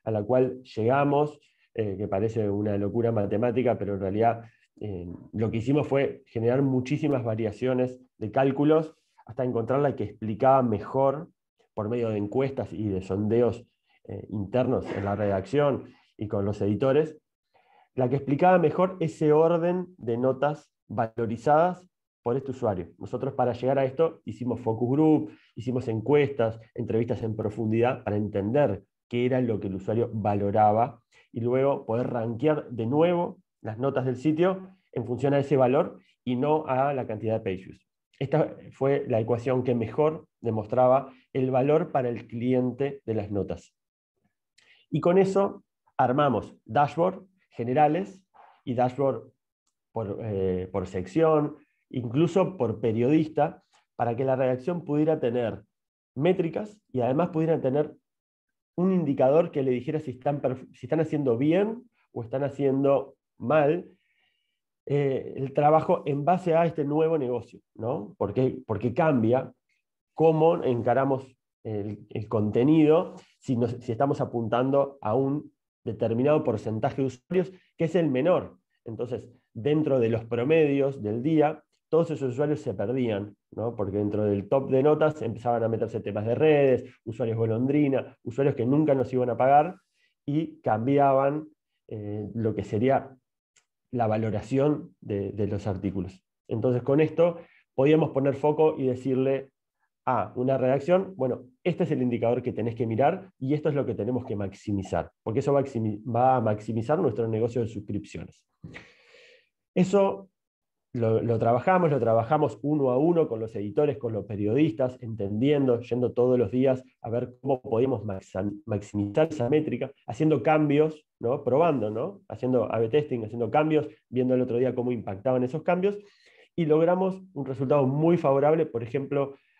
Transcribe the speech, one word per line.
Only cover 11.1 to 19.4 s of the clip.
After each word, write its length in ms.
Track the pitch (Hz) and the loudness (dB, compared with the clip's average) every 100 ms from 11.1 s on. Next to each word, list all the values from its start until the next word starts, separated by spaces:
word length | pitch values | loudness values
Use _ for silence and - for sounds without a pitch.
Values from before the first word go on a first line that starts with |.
| 143 170 _ _ _ _ | 0 -6 _ _ _ _
por 140 | - 104 | -8 -4
medio 220 | 123 113 | -2 -2
de 80 | 107 | -2
encuestas 560 | 104 120 135 131 104 | -2 -2 -2 -4 -8
y 160 | 85 107 | -6 -4
de 120 | 92 | -4
sondeos, 640 | - 95 107 117 117 113 - _ _ _ - | -4 -2 0 2 2 0 -10 _ _ _ -16
eh, 200 | 101 - | -14 -10
internos 560 | 107 95 123 127 110 95 | -8 -2 -2 0 -2 -4
en 120 | 104 101 | -6 -4
la 100 | 101 | -2
redacción 720 | 104 98 95 143 143 110 - - _ - | -2 -2 -2 0 0 0 -6 -20 _ -12
y 100 | 104 | -6
con 160 | 104 | -4
los 180 | 98 101 | -2 -2
editores, 560 | 101 104 135 143 156 - _ _ _ _ _ _ _ - | -2 0 2 2 0 -4 _ _ _ _ _ _ _ -4
la 140 | 127 | -2
que 80 | 135 | 0
explicaba 400 | 135 139 180 185 | -2 2 4 6
mejor 380 | 156 160 185 185 | 4 2 -2 0
ese 320 | 160 - 156 | -6 0 2
orden 560 | 151 | 4